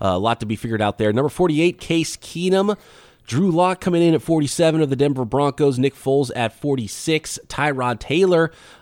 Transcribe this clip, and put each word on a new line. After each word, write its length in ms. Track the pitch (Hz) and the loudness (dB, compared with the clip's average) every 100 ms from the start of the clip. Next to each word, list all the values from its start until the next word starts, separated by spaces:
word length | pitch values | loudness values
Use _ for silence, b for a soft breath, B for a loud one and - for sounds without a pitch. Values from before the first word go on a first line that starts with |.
Uh, 60 | 98 | -2
a 100 | 92 | 0
lot 220 | 107 117 | 0 -2
to 80 | 107 | -4
be 80 | 110 | -6
figured 260 | 117 110 | -2 -2
out 160 | 104 - | -2 0
there. 160 | 107 | 0
Number 160 | 110 143 | 2 0
forty-eight, 500 | - 175 151 175 - | 0 0 2 0 0
Case 380 | - 165 160 - | -4 -2 -2 -8
Keenum. 580 | - 160 180 190 202 208 B B B B - | -12 -4 0 2 0 -4 B B B B -6
Drew 240 | 120 196 | 0 0
Lock 300 | 160 180 180 | 2 0 0
coming 200 | 190 170 | 0 2
in 100 | 170 | 4
at 80 | 160 | 2
forty-seven 580 | - 165 143 - 165 160 | 2 0 0 0 2 2
of 100 | 147 | 0
the 60 | 131 | 2
Denver 300 | 143 131 117 | 0 0 -2
Broncos, 520 | 131 143 135 143 127 | 0 0 2 0 2
Nick 180 | 135 - | -2 -2
Foles 360 | 135 135 127 | -2 0 0
at 200 | 120 113 | -2 -4
forty-six, 840 | - 143 135 107 - - 156 - - - | -4 -4 -4 -4 -8 -2 -2 -2 -12 -10
Tyrod 500 | - 143 135 123 113 | -4 -2 -2 -4 -4
Taylor 540 | - 156 190 170 165 B B B | -2 2 4 4 2 B B B